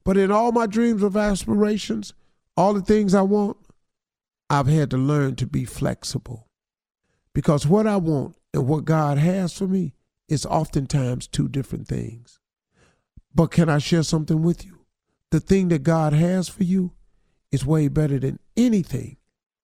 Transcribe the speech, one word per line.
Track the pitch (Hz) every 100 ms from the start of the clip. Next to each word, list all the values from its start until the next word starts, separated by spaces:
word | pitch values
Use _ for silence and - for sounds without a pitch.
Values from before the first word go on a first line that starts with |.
But | - 190
in | 190
all | 208 240
my | 233 226
dreams | 214 233 220
of | 202 196
aspirations, | 208 196 - 220 208 208 - 220 208 - _ _ _ -
all | 185 208
the |
things | 190 214 208 196
I |
want, | 190 208 208 - - _ _ _ _ _ _ _ _
I've | 143 135
had | 156 139
to | 127
learn | 135 147 135 123
to | 123
be | 135 123
flexible. | - - - - - - 113 - _ _ _ _ _ _ _ _
Because | - - 147 143
what | 202 214
I | 202
want | 165 147 - - _
and | 147 131
what | 156 139
God | 160 147 143
has | 160 190 180 -
for | 196
me | 190 165 - _ _ -
is | 151 -
oftentimes | 156 156 151 135 147 123 123 -
two | - 143
different | 139 - - -
things. | 127 - 117 - _ _ _ _ _ _ _ _ - _
But | 143 160
can | - 165
I | 147
share | - 170
something | 151 160 151 156
with | 165 170
you? | - - _ _ _ _ _
The | 156
thing | - 196 185
that | 165
God | 139 165 156
has | 151 175 185 175
for | -
you | 180 190 180 - _ _ _ _ _
is | 135 131
way | 156 143
better | 143 151 139
than | 131 - - -
anything, | 247 214 160 135 120 - _ _ _ _